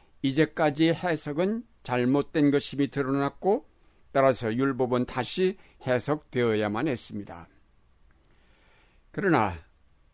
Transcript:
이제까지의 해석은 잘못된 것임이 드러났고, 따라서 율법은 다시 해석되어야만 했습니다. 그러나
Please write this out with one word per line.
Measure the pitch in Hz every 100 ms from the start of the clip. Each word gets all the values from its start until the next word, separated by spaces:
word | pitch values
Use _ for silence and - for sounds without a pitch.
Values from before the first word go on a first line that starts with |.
| _ _
이제까지의 | 135 135 151 - 156 139 165
해석은 | 165 180 156 - 147 190 226 - _
잘못된 | - 123 123 143 139 165 147
것임이 | 139 - 135 139
드러났고, | 143 135 139 139 - 185 233 - _ _ _ -
따라서 | 139 135 123 117
율법은 | 117 139 127 127 123 123
다시 | - 120 - 185 196 - - -
해석되어야만 | 123 - 147 - 123 120 107 104 104 156
했습니다. | 120 - 107 98 85 85 _ _ _ _ _ _ _ _ _ _ _ _ _ _ _ _
그러나 | - 190 147 104 87 - _ _ _ _